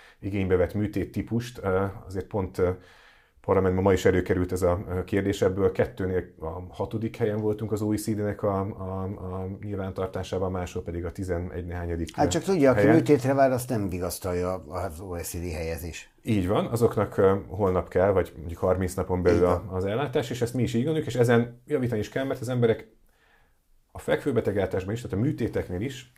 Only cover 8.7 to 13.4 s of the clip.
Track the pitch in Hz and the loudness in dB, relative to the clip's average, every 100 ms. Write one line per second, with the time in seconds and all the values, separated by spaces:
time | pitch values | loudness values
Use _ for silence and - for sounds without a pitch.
8.7 | - 95 95 95 101 92 92 92 98 104 | -6 -6 -6 -6 -6 -8 -6 -8 -8 -8
9.7 | 98 95 92 92 - 90 95 92 92 87 | -6 -6 -4 -4 -4 -6 -4 -2 -2 -4
10.7 | - 87 85 85 92 95 85 87 90 85 | -6 -6 -6 -6 -6 -4 -4 -4 -6 -8
11.7 | 87 87 82 82 - 147 165 165 190 135 | -6 -4 -4 -4 0 0 2 0 4 6
12.7 | 110 104 160 143 143 127 139 | 6 6 6 6 4 4 4